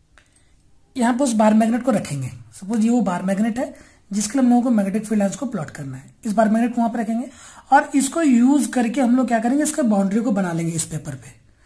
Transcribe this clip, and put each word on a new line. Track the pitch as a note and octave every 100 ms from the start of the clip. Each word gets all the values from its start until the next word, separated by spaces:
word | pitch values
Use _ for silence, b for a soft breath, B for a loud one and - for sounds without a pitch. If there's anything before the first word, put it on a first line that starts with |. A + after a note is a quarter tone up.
| _ _ b b b b _ _ _ C4+
यहाँ | A#3
पे | A#3+
उस | C#4+
बार | A3 G#3+
मैग्नेट | A3 A3+ A#3+
को | C4+
रखेंगे। | G#3 - C#3+ B2+ - -
सपोज | - F#3+ A#3
ये | A3+
वो | A#3+
बार | F#3+ F3
मैग्नेट | F#3 F#3+ A3+ A#3
है | C#4+ - - _ -
जिसके | G3 G#3 C#4
लिए |
हम | B3
लोगों | A#3+
को | B3+
मैग्नेटिक | G#3+ F#3+ G#3+ A3
फील्ड | G#3+
लाइंस | G3 -
को | B3
प्लॉट | F3+ C#3+
करना | - C#3 C3
है, | - _
इस | A3+
बार | G3 G#3+
मैग्नेट | A3 A#3+
को | A#3+
वहाँ | A#3
पे | A3+
रखेंगे | A3 A3+ C4+ B B B B
और | C#4 D4
इसको | C#4 C4+ E4+
यूज़ | D4+ A#3 B3+ D4 -
करके | B3 A3+ C#4+
हम | A#3 B3+
लोग | B3
क्या | A3+
करेंगे, | A#3+ C#4+
इसका | D4+ -
बाउंड्री | A#3 G3+ G3 A3
को | A#3
बना | G3 F3+
लेंगे | E3 E3
इस | E3
पेपर | - D3+ D3
पे, | B2+ - - _ b